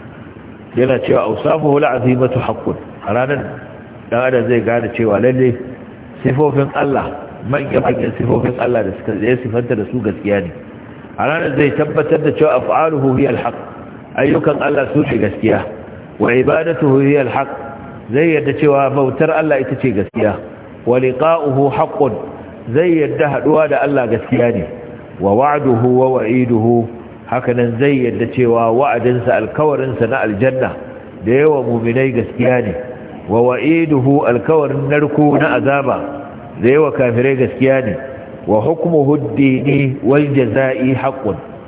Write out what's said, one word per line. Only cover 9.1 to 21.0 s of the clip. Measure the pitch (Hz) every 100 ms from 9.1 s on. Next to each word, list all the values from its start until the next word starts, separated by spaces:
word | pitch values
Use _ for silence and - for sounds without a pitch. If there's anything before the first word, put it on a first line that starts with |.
| 101
ya | 110 127
sifanta | 123 117 120 110
da | 92
su | 123
gaskiya | 104 87 101 101
ne. | 87 - - - - - - -
A | 123
ranar | 160 170 139
zai | 147
tabbatar | 151 147 156 151 156
da | 147
cewa | - 151 127
af'aluhu | - 131 160 147 135 127
hiya | 135
al-haqq, | 117 120 - - - - - - -
ayyukan | 139 160 151 139
Allah | 139 143 135
su | 151
ne | 135 117
gaskiya, | 101 - 110 104 - - - - - -
wa | 113 127
ibadatuhu | 131 156 165 165 147 135
hiya | 139 143
al-haqq, | 123 123 139 - - - - - -
zai | 127 165 151
yarda | 135 135
cewa | 151 139 135
bautar | 135 131 131 156
Allah | 156 156 139
ita | 127 135
ce | 131
gaskiya, | 101 - 220 107 98 - - - - 117
wa |
liqa'uhu | 127